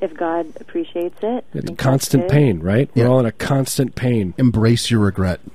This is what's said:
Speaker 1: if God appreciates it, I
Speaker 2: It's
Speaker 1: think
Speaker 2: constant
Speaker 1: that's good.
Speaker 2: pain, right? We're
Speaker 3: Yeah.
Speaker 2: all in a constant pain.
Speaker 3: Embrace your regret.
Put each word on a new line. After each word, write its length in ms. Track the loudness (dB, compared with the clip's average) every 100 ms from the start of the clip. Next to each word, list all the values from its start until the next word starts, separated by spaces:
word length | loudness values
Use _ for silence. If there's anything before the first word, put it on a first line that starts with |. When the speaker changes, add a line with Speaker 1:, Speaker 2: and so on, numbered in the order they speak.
Speaker 1:
if 120 | -8
God 320 | -4 -4 -2 -6 -12
appreciates 560 | -8 -8 -6 -6 -6 -4
it, 220 | -4 -4 -6
I 40 | -8
Speaker 2:
It's 80 | -8
Speaker 1:
think 120 | -2
Speaker 2:
constant 460 | 0 0 0 -2
Speaker 1:
that's 80 | 2
good. 60 | 2
Speaker 2:
pain, 220 | 2 2
right? 300 | 0 0 2
We're 100 | 2
Speaker 3:
Yeah. 60 | 4
Speaker 2:
all 100 | 4
in 60 | 2
a 60 |
constant 640 | -2 -2 0 0 -2 -2
pain. 400 | -2 0 0 -2 2
Speaker 3:
Embrace 540 | 2 4 4 2 2
your 100 | 2
regret. 400 | 2 2 0 -2 -8